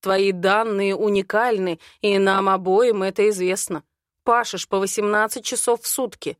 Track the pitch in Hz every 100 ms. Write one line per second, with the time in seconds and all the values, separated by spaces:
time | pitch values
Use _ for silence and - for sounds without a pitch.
0 | - 190 196 185 185 202 226 202 196 196
1 | 214 202 190 208 240 214 185 165 - _
2 | 208 196 196 190 196 190 185 190 247 208
3 | 190 190 208 202 180 190 - 165 - _
4 | _ _ - 233 233 185 - 196 190 -
5 | 208 208 214 - - 247 - 233 - -
6 | 254 - - -